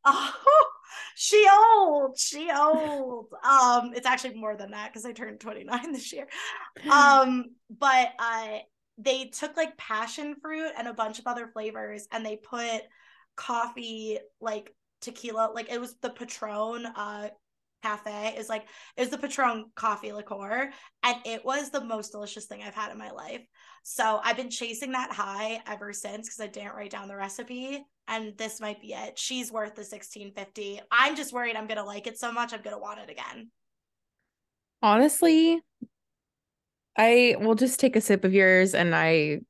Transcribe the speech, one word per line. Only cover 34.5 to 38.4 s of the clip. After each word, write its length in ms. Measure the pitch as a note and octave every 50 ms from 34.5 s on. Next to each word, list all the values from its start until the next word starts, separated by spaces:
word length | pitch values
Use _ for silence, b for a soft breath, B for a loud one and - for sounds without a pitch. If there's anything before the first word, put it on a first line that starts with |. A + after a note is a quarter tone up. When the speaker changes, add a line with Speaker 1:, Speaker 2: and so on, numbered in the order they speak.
| _ _ _ _ _ _
Speaker 2:
Honestly, 800 | - G#3+ G#3 A3+ C4+ D4+ - - E4+ E4 D#4+ D#4+ D#4+ E4 E4 E4 _ _ _ _ - _ _ _ _ _ _ _ _ _ _ _ _ _ _ _ _ _ _ _ _ _ _
I 380 | - A3 A#3 A#3 B3 B3 A#3+ - -
will 160 | G#3 A3 A3+
just 240 | G#3+ B3+ B3+ B3+ -
take 160 | - F3 F3
a 60 | A3
sip 240 | - - G3+ G3 -
of 80 | F#3+ F#3+
yours, 400 | G3